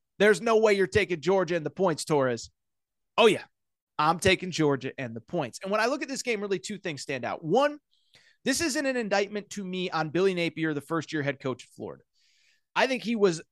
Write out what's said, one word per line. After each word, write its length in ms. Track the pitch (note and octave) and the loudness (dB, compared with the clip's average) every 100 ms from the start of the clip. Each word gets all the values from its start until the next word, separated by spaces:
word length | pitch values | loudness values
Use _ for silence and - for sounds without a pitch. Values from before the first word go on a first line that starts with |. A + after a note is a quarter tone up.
| _ - | _ 2
"There's 220 | G#3 F3+ | 4 4
no 160 | A#3 A3 | 4 4
way 160 | A3 | 4
you're 140 | G3+ F#3 | 4 2
taking 340 | G#3 F3+ E3+ | 0 0 -2
Georgia 340 | D3+ G3 E3 F3 | 0 2 2 -2
and 100 | D3+ | -4
the 40 | |
points, 340 | - F#3+ D3 | -2 0 0
Torres." 460 | - D3 C3 A#2 - _ _ _ _ _ _ - | 0 2 2 -2 -8 _ _ _ _ _ _ 4
Oh, 100 | A3+ | 6
yeah. 160 | C#3 - _ _ _ _ - | 4 -4 _ _ _ _ 0
I'm 180 | D3+ E3+ | 2 4
taking 320 | F#3+ F3+ F#3 | 2 2 0
Georgia 420 | D#3 D3+ C#3 C3 - | 0 2 2 -4 -8
and 180 | B2 A#2 | -8 -10
the 60 | |
points. 380 | - F3 B2 - | -8 -6 -6 -8
And 100 | F#3+ | -4
when 80 | G#3+ | 0
I 60 | A#3 | 0
look 160 | C#4+ | -2
at 80 | C#4 | -6
this 140 | C4 | -6
game, 180 | B3 G#3+ | -4 -4
really 160 | G3+ F#3 | -2 -4
two 220 | - G3+ | -6 -8
things 240 | F3+ C#3 | -8 -8
stand 200 | - C3+ | -6 -6
out. 220 | A2+ F2+ D#3+ | -4 -6 0
One, 320 | A3 D4 D4 _ _ _ _ _ _ | 2 2 -2 _ _ _ _ _ _
this 160 | - C4+ | -4 0
isn't 260 | E4 C4+ C4+ | 0 0 -2
an 100 | B3 | -2
indictment 540 | G#3+ G3+ G3+ G#3 G3 | 0 0 0 -6 -10
to 120 | G#3 | -10
me 280 | F#3 F#3 F3+ | -8 -4 -4
on 180 | D#3+ D#3+ | -2 -2
Billy 240 | D#3+ G3 | 2 2
Napier, 400 | F3+ E3 D#3 D#3+ | 2 -2 -2 -4
the 80 | C#3+ | -4
first-year 400 | - E3 - D#3 | -4 -6 -4 -4
head 180 | C#3 C#3 | -2 -4
coach 240 | C3+ A#2+ | -6 -6
of 60 | - | -10
Florida. 320 | - G#2 C2+ _ _ _ _ _ _ _ E3+ | -14 -14 -14 _ _ _ _ _ _ _ 0
I 120 | B3 | 2
think 160 | B3 | 0
he 120 | F#3+ A3+ | -2 2
was 280 | G3 D#3+ - | 2 2 -8